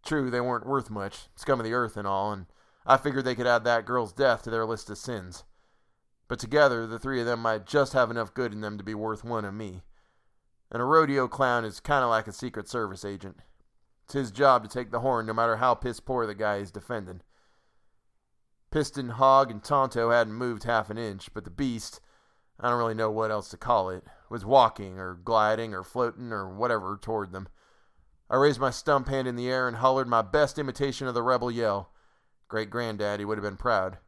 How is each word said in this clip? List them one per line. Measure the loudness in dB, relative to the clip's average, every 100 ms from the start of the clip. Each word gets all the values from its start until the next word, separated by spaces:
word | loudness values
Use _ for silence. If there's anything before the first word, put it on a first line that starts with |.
True, | -2 -2 0
they | 0
weren't | 0 -2 0
worth | -2 -2
much, | -6 -6 -8 -20
scum | -12 -2 0
of |
the | 2
earth | 0 -2 -4
and | -4
all, | -2 -2
and | -4 -10 _ _ _ 4
I | 4
figured | 4 -2 -2
they |
could | 0 2
add | 4
that | 4 0
girl's | 0 -2 -2
death | 2 2 2
to | 0
their | -4
list | -2 -4 -8
of | -12
sins. | -8 -8 -10 -16 -20 _ _ _ _ _ _ _ _
But | -8
together, | 0 6 6 4 -4
the | -6
three | -4 -2
of | 0
them | 0
might | 0 -2 0
just | 2 2
have | 2 2
enough | 0 -4
good | -4 -4
in | -4
them | -8 -8
to |
be | -8
worth | -6 -6 -6
one | -6 -6
of | -6
me. | -8 -10 -12 -18 -20 _ _ _ _ _ _ _
And | -4
a |
rodeo | 4 6 6 2 0
clown | 2 2 2
is | -2 -8
kinda | 0 2 4
like | 2 0
a |
Secret | -10 -10 -8 -6
Service | -4 -4 -6
agent. | -10 -10 -12 -18 -20 _ _ _ _ _
It's | _
his | -4 -4
job | 4 6 6
to | 2
take | -8 -4
the | -2
horn | 0 0 -2
no |
matter | 0 0 2
how | 2
piss | 2 -2 -6
poor | -6 -4 -2
the |
guy | -2 -2 -2
is | -4
defending. | -12 -8 -8 -8 -16 _ _ _ _ _ _ _ _ _ _ _ _ _ _ _
Piston, | -2 -2 -4 -8
Hog, | 2 6 6 4
and | -2
Tonto | 0 2 2 2 4
hadn't | 4 4
moved | 0 -4 -4
half | 0 0 0
an | -6
inch, | -6 -8 -10
but | -12
the | -12
beast, | -4 -4 -4 -10 -16 _ _ _ _ _ _
I | -2
don't | 0
really | 0
know | 0 0
what | 0 0
else | -2 -6
to | -12
call | 2 4 4
it, | -4 -12 -20 _
was | -10
walking | 4 8 8 4 -12 -10
or | -12
gliding | -10 0 4 4 2 -2
or | -8
floating | -8 -2 -2 -2 -8
or | -8 -8
whatever | -4 0 0 -2 -8
toward | -6 -6 -6
them. | -10 -14 -18 _ _ _ _ _ _ _
I | 4
raised | 4 4
my | -2
stump | -2 2 2 2
hand | -2 -2
in | -4
the | -2
air | 0 -2
and | 2
hollered | 2 2 4
my | 2
best | 4 2 2 0
imitation | -6 -2 -4 -2 -4
of |
the | -2
rebel | 2 2 0
yell. | 0 0 0 -4 _ _ _ _ _ _
Great-granddaddy | -6 -4 -4 -6 -2 -2 -2
would | -2 -4
have |
been | -4 -4
proud. | 0 0 0 -8